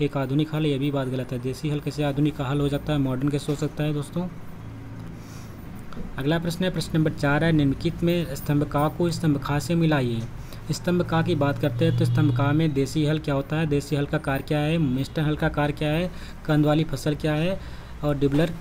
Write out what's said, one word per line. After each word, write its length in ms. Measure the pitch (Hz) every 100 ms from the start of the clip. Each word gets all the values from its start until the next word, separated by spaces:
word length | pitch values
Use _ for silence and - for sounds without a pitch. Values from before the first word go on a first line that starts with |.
एक 160 | 143 143
आधुनिक 380 | 131 139 156
हल, 120 | 156 156
ये 120 | 135
भी 120 | 143
बात 180 | 139 127
गलत 240 | 131 120
है। 60 | 123
देसी 300 | 131 123 156
हल 100 | 147
कैसे 220 | 143 135
आधुनिक 380 | 147 139 151 143
हल 200 | 131 143
हो 80 | 143
सकता 240 | 143 -
है, 60 | 151
मॉडर्न 300 | 135 127 143
कैसे 240 | 143 -
हो 40 | 143
सकता 280 | 147 -
है 100 | 151
दोस्तों? 340 | 147 143 170 180 - - - - - - - - - - - - - - - - - - -
अगला 200 | 135 165
प्रश्न 260 | 170 165
है, 60 | 185
प्रश्न 280 | 170 - 165
नंबर 140 | 156
चार 320 | - 143 143
है, 80 | 165
निम्नलिखित 500 | 160 143 135 170 165
में 320 | 170 175 143
स्तंभ 300 | 139 - 147
का 240 | 147 143 151
को 220 | 151 170
स्तंभ 280 | 165 165 139
खा 200 | - 143
से 160 | -
मिलाइए। 480 | 170 160 151 123 113 113 - - - -
स्तंभ 320 | - - 180
का 200 | - 160
की 120 | 165
बात 240 | 156 143 139
करते 260 | 147 -
हैं, 140 | 165 -
तो 60 |
स्तंभ 320 | 165 - 151 -
का 160 | 143
में 200 | 151 160
देसी 340 | 139 135 160 147
हल 120 | 156
क्या 160 | 151
होता 220 | 139 139 156
है, 100 | 160
देसी 300 | 143 - 143
हल 100 | 143
का 120 | 151
कार्य 260 | 147 135 -
क्या 100 | 151
है, 200 | 147 165
मिस्टर 440 | 147 127 135 -
हल 140 | 151 147
का 120 | 160
कार्य 240 | 151 147
क्या 180 | 147 151
है, 200 | 156 180 - - - -
कंद 200 | 151 151
वाली 180 | 151
फसल 300 | 156 135 156
क्या 200 | 147 156
है 260 | 151 160 - - - - -
और 140 | 147 143
डिबलर 340 | 139 143 170 -